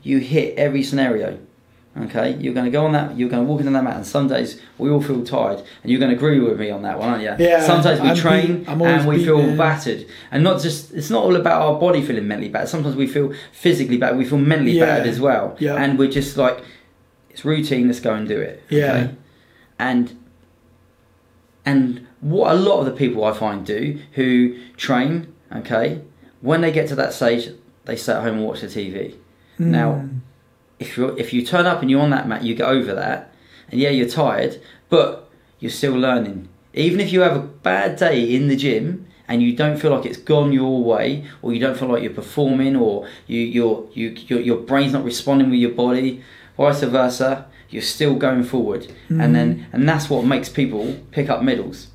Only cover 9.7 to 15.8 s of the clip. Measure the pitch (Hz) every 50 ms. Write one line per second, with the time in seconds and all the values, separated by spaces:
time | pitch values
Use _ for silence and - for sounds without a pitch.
9.7 | 147 147 - 123 107 - - - - - - - 139 139 160 190 185 160 147 170
10.7 | 151 - - - - 160 151 - 220 226 208 185 180 170 - 170 165 160 156 151
11.7 | 151 151 170 180 175 147 139 139 120 107 101 104 107 104 107 101 - 107 - -
12.7 | - 160 143 143 127 135 139 131 - 151 143 135 - - - - _ - - 180
13.7 | 156 135 135 123 123 120 127 127 123 131 127 123 143 139 143 151 160 147 135 120
14.7 | 170 165 160 156 151 - - 117 113 123 135 139 123 107 101 101 - - 147 143
15.7 | 143 -